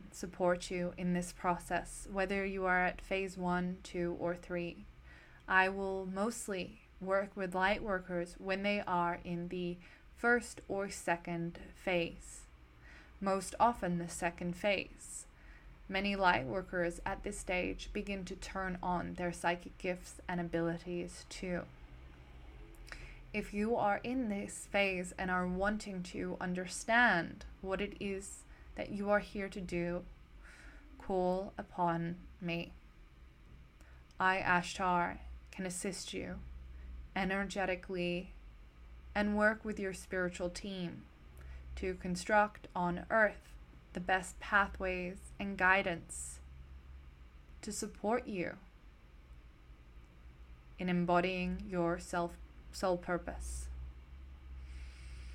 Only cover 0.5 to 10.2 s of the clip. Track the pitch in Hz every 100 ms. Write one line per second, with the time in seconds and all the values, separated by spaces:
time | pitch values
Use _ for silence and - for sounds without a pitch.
0.5 | 175 - 180 175 185 180 175 180 - 185
1.5 | 175 - 170 - - - 196 190 196 196
2.5 | 190 185 180 180 - - 190 190 185 180
3.5 | 180 180 185 - 180 175 175 170 175 -
4.5 | 175 170 196 - - - - - - -
5.5 | 190 190 196 190 190 190 190 220 233 -
6.5 | 190 - - - - 185 196 196 202 185
7.5 | 185 185 208 220 185 180 175 175 - 190
8.5 | 190 202 208 - 175 175 175 175 175 175
9.5 | 180 175 175 - - - -